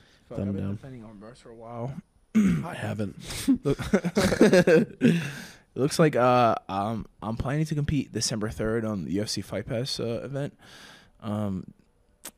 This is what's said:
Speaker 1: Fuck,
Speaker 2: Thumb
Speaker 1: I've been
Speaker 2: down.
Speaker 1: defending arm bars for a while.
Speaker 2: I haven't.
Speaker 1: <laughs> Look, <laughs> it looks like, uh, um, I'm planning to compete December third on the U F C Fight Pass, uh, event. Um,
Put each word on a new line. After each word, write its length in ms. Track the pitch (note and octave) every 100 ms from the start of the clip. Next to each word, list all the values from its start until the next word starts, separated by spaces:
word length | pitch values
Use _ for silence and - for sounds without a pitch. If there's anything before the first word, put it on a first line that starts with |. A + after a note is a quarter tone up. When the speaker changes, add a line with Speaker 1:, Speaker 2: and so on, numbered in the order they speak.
| _ _ -
Speaker 1:
Fuck, 100 | A2+
Speaker 2:
Thumb 100 | G2+
Speaker 1:
I've 60 |
been 100 | G2
Speaker 2:
down. 100 | G2 G#2+
Speaker 1:
defending 280 | C#3 B2+
arm 140 | A2 G#2
bars 200 | G#2+ C3
for 120 | B2
a 40 |
while. 380 | A#2 A2+ A#2+ B2 D#3 - _ _
Speaker 2:
I 400 | G#3+ G3 D#3+ E3
haven't. 420 | E3 G#2+ G#2 G2+ - - - -
Speaker 1:
<laughs> 160 | B3+
Look, 140 | C#3+ C#3+
<laughs> 140 | -
it 1300 | G3 F3+ - F#3 - A3 F#3 F3+ D#3+ A3 - C4 E3+ C#3 C#3 - - _
looks 240 | - D3 -
like, 180 | D#3 A#2+
uh, 400 | B2 B2 A2+ - -
um, 380 | G2 G#2 A2+ - -
I'm 140 | - A2+
planning 300 | B2+ D3 D#3
to 80 |
compete 380 | D3 C#3+ C#3+ -
December 360 | G#2 - A2+ G#2+
third 340 | - A2 A#2
on 200 | A2 G#2
the 80 | C#2
U 100 | F#2+
F 60 | G#2
C 120 | G#2+
Fight 240 | - G2 -
Pass, 340 | A#2 C3+ -
uh, 220 | A#2 A#2
event. 300 | B2 C#3 C#3+ _ - - - - _ _
Um, 500 | A2 G#2 G#2 F#2 - - _ _ _ _ -